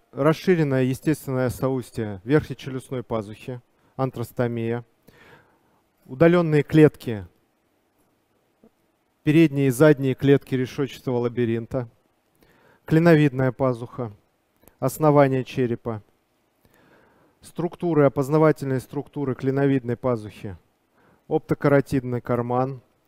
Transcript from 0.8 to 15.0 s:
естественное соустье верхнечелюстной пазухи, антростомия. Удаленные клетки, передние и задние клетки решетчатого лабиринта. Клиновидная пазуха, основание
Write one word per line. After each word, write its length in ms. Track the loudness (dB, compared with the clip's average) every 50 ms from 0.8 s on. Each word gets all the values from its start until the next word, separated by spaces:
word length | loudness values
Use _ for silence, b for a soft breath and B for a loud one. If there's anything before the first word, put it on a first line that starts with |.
| 0
естественное 640 | -2 -2 -4 -4 -4 -4 -4 -4 -6 -4 -4 -2 -4
соустье 720 | -4 -4 -4 -4 -4 -6 -8 -10 -10 -10 -10 -8 -10 -12 -4
верхнечелюстной 800 | 0 0 0 0 -2 -8 -14 -12 -12 -12 -12 -12 -12 -12 -12 -8
пазухи, 560 | -6 -6 -8 -8 -8 -14 -16 -14 -14 -14 -14 -16 _ _ _ _ _ _ -6
антростомия. 880 | -6 -4 -4 -8 -10 -10 -6 -4 -4 -4 -4 -4 -4 -4 -6 -6 -8 _ _ _ _ b b b b b b b b b b b b b b b b _ _ _ _
Удаленные 580 | -20 -2 2 4 4 4 4 2 2 0 0 0
клетки, 640 | 2 6 6 6 6 6 0 -6 -8 -8 -8 -10 -14 _ _ _ _ _ _ _ _ _ _ _ _ _ _ _ _ _ _ _ _ _ _ _ _ _ _ _ _ _ _ _ _ _ _ _ _ _ _ _
передние 440 | 2 4 4 4 4 2 0 0 0
и 40 |
задние 440 | 2 4 6 6 6 4 2 -2 -2
клетки 400 | 0 4 4 4 4 2 -2 -4
решетчатого 600 | -4 -4 -6 -6 -6 -8 -8 -8 -10 -8 -6 -4 -2
лабиринта. 720 | -2 -4 -2 -2 -2 -2 -2 -4 -6 -6 -8 -8 -8 -8 _ _ _ _ _ _ _ _ _ b b b b b b b b b b
Клиновидная 680 | 0 2 4 6 6 6 6 4 2 2 0 -2 -2
пазуха, 640 | -2 -2 -2 -2 -2 -4 -8 -12 -12 -10 -10 -10 -12 -16 _ _ _ _ _ _ _ _ b b b b
основание 640 | -4 -4 -2 0